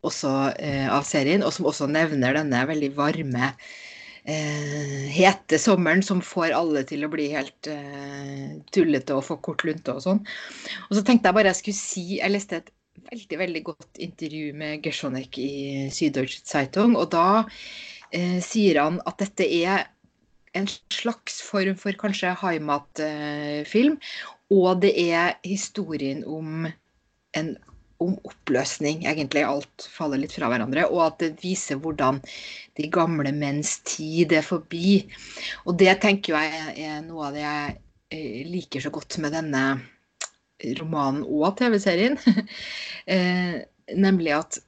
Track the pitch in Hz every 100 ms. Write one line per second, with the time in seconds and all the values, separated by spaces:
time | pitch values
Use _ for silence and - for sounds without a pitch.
0 | - - 143 135 139 - 147 139 135 135
1 | 143 156 139 196 156 - 156 151 143 156
2 | 160 147 127 143 151 123 135 156 143 143
3 | 147 160 143 123 135 - - - - -
4 | - - - 156 151 147 147 147 143 139
5 | 139 151 240 262 - 156 - 185 165 180
6 | 190 180 - 185 165 131 170 147 131 143
7 | 151 160 143 147 135 _ 151 151 143 139
8 | 139 143 139 139 139 151 - 196 165 143
9 | - 139 139 151 - 156 156 160 - 135
10 | 185 202 - - - - - - - 202
11 | 202 240 185 196 196 180 - 196 - 190
12 | 175 196 196 202 196 170 - _ _ -
13 | - 240 - 160 180 160 165 156 - -
14 | 185 - 160 156 151 147 151 151 156 -
15 | 143 131 - - 139 139 139 139 135 -
16 | 156 135 131 - - 151 131 190 233 233
17 | 175 175 180 214 220 - - - - -
18 | - 170 180 180 175 220 202 147 151 175
19 | - - 196 - 180 170 170 190 - _
20 | _ _ _ _ _ 185 202 - _ -
21 | 233 226 - - - 202 190 190 202 196
22 | 214 196 180 180 185 160 151 147 - -
23 | 156 151 147 147 147 147 147 214 277 302
24 | - - - - _ 196 185 185 196 -
25 | 170 165 175 - 180 196 - - 165 151
26 | 135 143 - 160 160 160 160 - _ _
27 | _ _ _ 156 160 - _ - _ _
28 | 175 190 - - - 127 143 - 147 160
29 | 170 156 135 147 120 143 - - - -
30 | 156 139 139 - 131 120 113 139 185 170
31 | 160 - 165 156 180 185 - 139 160 151
32 | 131 135 - - - - - - 151 175
33 | 165 160 139 147 143 143 151 - - -
34 | 156 165 160 156 151 175 - 170 185 202
35 | - - - - - - - 175 190 190
36 | 214 196 202 156 156 160 156 - 156 151
37 | 165 165 143 147 147 147 147 - - _
38 | _ 156 143 113 160 180 - 135 294 302
39 | - - 151 160 160 135 135 131 - _
40 | _ _ - _ _ _ 113 139 160 156
41 | 139 139 - 151 165 196 247 208 196 175
42 | 233 285 - 214 202 - - - - -
43 | - 185 180 180 180 165 - _ - 180
44 | 190 190 165 147 165 -